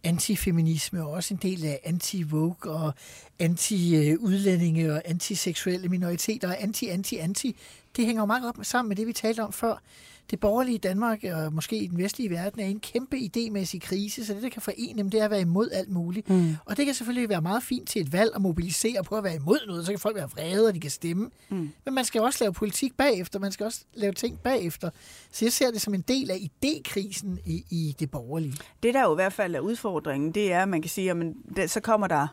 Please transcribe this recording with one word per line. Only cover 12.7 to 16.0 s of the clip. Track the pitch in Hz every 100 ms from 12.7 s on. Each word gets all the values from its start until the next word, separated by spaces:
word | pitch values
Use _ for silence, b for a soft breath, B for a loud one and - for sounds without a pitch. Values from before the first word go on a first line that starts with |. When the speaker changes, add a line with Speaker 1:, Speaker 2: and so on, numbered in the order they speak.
| 208
Speaker 1:
kæmpe | - 240 262 269
idémæssig | 214 233 233 202 180 185
krise, | - 190 208 -
så | 220
det, | 202
der | 247
kan | 226
forene | - - 233 226
dem, | 196
det | 214
er |
at | 214
være | 208
imod | 175 180 233
alt | 190 190
muligt. | 180